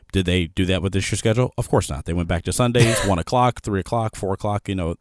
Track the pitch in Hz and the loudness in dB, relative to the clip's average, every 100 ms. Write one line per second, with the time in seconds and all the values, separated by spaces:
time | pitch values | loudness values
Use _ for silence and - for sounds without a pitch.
0 | _ 95 87 90 82 - 92 92 92 95 | _ -2 2 0 0 0 0 0 0 -2
1 | - 107 113 110 123 - - 117 - 73 | -2 -2 0 2 0 -2 0 0 0 -4
2 | 80 87 85 87 90 - 123 120 117 110 | -4 -2 -2 -2 -2 0 2 4 4 4
3 | 98 90 - 127 123 - - 98 - 120 | 2 0 0 2 2 0 -4 -4 -2 -2
4 | 110 - 95 95 107 104 - 92 85 85 | -4 -4 -4 -2 -2 -4 -4 -4 -4 -4